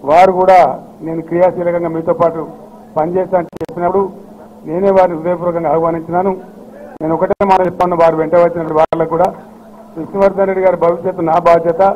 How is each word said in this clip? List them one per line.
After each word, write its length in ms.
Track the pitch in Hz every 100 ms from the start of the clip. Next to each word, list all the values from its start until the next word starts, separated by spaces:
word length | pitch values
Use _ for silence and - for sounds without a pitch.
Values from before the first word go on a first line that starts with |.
| 135
వారు 220 | 160 190 180
కూడా 180 | 185 185 147 - - - 160
నేను 140 | 165 160
క్రియాశీలకంగా 600 | 170 180 175 175 175 170 160
మీతో 180 | 165 165
పాటు 200 | 165 165 143 - - - - 156
పనిచేస్తా 420 | 160 180 180 185
అని 200 | 160 -
చెప్పినప్పుడు 400 | 160 175 175 190 190 - - - - - 151
నేనే 220 | 165 196 190
వారిని 200 | 185 160
హృదయపూర్వకంగా 540 | 170 180 175 170 160
ఆహ్వానించినాను. 580 | 160 165 165 165 175 196 190 - - - - - -
నేను 140 | 156 165
ఒకటే 300 | 185 202 196
మాట 80 | 185 180
చెప్పాను 320 | 180 180 175
వారు 160 | 165 156
వెంట 120 | 156 175
వచ్చినటువంటి 340 | 170 170 160 156
వాళ్ళకు 320 | 160 160 160
కూడా, 140 | 165 190 - - - - - - 165
విష్ణువర్ధన్ 500 | 156 202 196 190 190
రెడ్డి 140 | 190 185
గారి 120 | 175
భవిష్యత్తు 380 | 165 170 185 180 165
నా 60 | 170 170
బాధ్యత. 340 | 170 170 165 190